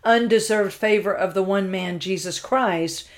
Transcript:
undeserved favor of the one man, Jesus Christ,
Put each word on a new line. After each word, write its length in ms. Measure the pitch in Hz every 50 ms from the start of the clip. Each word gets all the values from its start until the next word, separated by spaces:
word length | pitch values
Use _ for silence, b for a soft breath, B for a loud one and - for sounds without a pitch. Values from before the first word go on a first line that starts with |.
| -
undeserved 680 | 226 233 233 240 226 226 220 220 - 214 214 208 190
favor 400 | - - 226 214 214 208 175 202
of 220 | 180 - 185 185 160
the 80 | 196
one 280 | 190 190 196 202 196 185
man, 280 | 190 185 185 180 175 170
Jesus 400 | 143 185 190 165 156 180 165 -
Christ, 720 | - - 254 262 254 208 175 165 165 165 165 - B B B